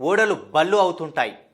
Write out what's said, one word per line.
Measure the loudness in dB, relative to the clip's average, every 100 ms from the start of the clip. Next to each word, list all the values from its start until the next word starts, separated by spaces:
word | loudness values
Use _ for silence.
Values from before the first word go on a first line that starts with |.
ఓడలు | -2 2 2
బళ్ళు | -2 -2 0 2 2
అవుతుంటాయి. | 2 0 -8 -4 -4 -6 _